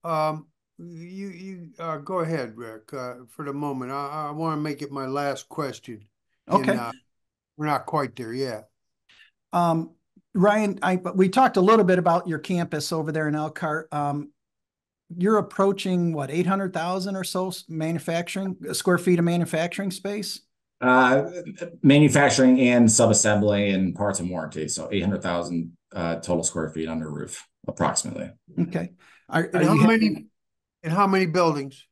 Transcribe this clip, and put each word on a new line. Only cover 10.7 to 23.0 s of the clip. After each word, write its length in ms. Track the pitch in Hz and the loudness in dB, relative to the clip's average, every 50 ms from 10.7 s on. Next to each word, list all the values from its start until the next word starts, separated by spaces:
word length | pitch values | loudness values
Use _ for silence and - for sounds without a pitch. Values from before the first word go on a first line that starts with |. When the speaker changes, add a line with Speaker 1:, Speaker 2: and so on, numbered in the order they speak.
| 190 - | -2 -2
Speaker 2:
I, 140 | - 180 185 | 0 0 0
we 340 | 180 180 180 - 190 190 185 | 0 -2 -4 2 4 2 4
talked 280 | 180 254 262 269 262 | 6 4 4 4 4
a 40 | 208 | 4
little 240 | 180 196 226 226 202 | 6 6 6 6 6
bit 140 | 180 185 180 | 6 4 4
about 280 | 170 180 170 175 - | 4 2 2 2 0
your 120 | 175 160 151 | -2 -6 -6
campus 520 | - - 185 175 170 - - 151 143 - | -4 -4 -2 -2 -2 -2 -4 -6 -4 -4
over 200 | 180 160 156 160 | -4 -4 -4 -4
there 160 | 151 160 156 | -4 -2 -2
in 80 | 151 147 | -2 -2
Elkhart. 540 | 151 151 156 151 - - 156 151 160 156 - - | -2 -4 -6 -8 -6 -6 -4 -4 -4 -6 -6 -6
Um, 380 | 147 147 143 143 147 143 - _ _ _ _ _ _ _ _ _ _ _ _ _ _ _ _ 170 | -4 -2 -2 -4 -4 -6 -10 _ _ _ _ _ _ _ _ _ _ _ _ _ _ _ _ -6
you're 220 | 175 180 208 220 | -2 2 2 2
approaching, 760 | 208 190 202 - - 196 196 196 196 - 190 185 180 175 170 160 | 2 2 -2 0 2 2 2 2 0 -2 -2 0 0 0 0 -2
what, 180 | 147 139 131 | -4 -6 -4
eight 160 | 147 170 180 | -2 -2 0
hundred 260 | 175 190 196 196 180 185 | 0 0 0 -2 -4 -4
thousand 440 | 170 165 175 185 190 180 202 196 | -4 -4 -4 -4 -4 -4 -6 -6
or 60 | 190 180 | -6 -8
so 260 | - - 185 180 190 | -6 -4 -4 -4 -4
s-, 160 | 180 - - | -6 -10 -14
manufacturing, 880 | - 165 156 156 160 170 165 - - 165 170 170 170 - 196 196 190 180 - - | -10 -8 -6 -4 -4 -4 -4 -4 -4 -4 -4 -4 -4 -6 -6 -6 -6 -8 -8 -10
uh, 60 | - - | -8 -8
square 240 | - - 190 180 | -2 2 2 2
feet 220 | 175 175 190 180 170 | 4 4 2 2 4
of 60 | 170 | 4
manufacturing 680 | 170 175 175 170 - - 156 165 175 - - 196 196 | 2 2 0 0 0 0 -2 -2 -2 -4 -6 -6 -6
space? 480 | 180 - - 202 202 214 202 - - - _ _ _ _ _ _ _ _ | -6 -6 -8 -8 -6 -6 -8 -8 -10 -14 _ _ _ _ _ _ _ _
Speaker 3:
Uh, 500 | 127 127 127 127 131 127 131 139 147 - - - - - - - - - - - - | 2 4 6 6 6 6 4 2 0 -2 -8 -12 -12 -14 -12 -12 -14 -14 -12 2 4
manufacturing 760 | 143 139 147 151 143 - 147 139 139 - - 131 127 127 127 | 6 8 8 8 6 6 4 4 4 4 6 6 6 6 6
and 260 | 131 120 123 120 120 | 6 4 6 6 6
subassembly 880 | 110 107 - | 6 6 6